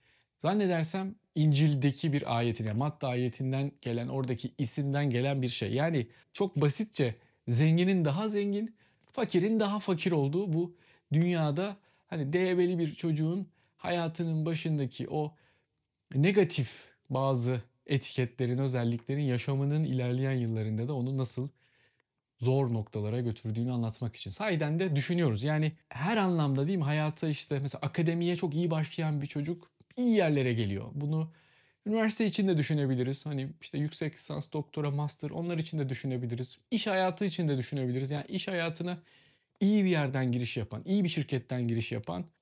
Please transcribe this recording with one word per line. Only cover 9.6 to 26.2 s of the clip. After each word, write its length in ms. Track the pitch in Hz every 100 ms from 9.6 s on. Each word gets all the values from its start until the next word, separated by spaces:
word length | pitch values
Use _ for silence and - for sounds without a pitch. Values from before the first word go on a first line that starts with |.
daha 180 | 202 208
fakir 340 | 196 170 185
olduğu 400 | 165 139 165 202
bu 240 | 160 175 - _ _ _
dünyada 640 | 147 175 170 151 143 196 196 _ _ _
hani 260 | 165 139
D 260 | 175 185 180
B'li 200 | 180 175
bir 160 | 160
çocuğun 540 | - 170 156 156 180 185 _ _ _
hayatının 720 | 180 175 165 165 165 160 156
başındaki 600 | 160 165 151 131 - -
o 260 | 151 151 - _ _ _ _ _ _ _
negatif 560 | 135 165 208 180 - 123 - - _ -
bazı 520 | 131 135 131 120 123 - _ -
etiketlerin, 720 | 139 - - 123 - 123 123
özelliklerin 640 | 135 123 117 117 - 139
yaşamının 600 | 143 123 - 135 139 151
ilerleyen 480 | 151 127 123 127 135
yıllarında 560 | 131 117 113 110 110 123
da 60 |
onu 220 | 143 123 135
nasıl 320 | 127 - 135 - _ _ _ _ _ _ _ _
zor 320 | 120 135 131
noktalara 480 | 113 104 110 104 120
götürdüğünü 520 | 120 110 113 110 120
anlatmak 440 | 123 113 - 120 -
için. 140 | -
Sahiden 480 | - 214 165 147 160
de 180 | 190 143
düşünüyoruz. 460 | 127 175 156 107
Yani 300 | 139 151 156 156 _
her 280 | 123 160
anlamda 500 | 226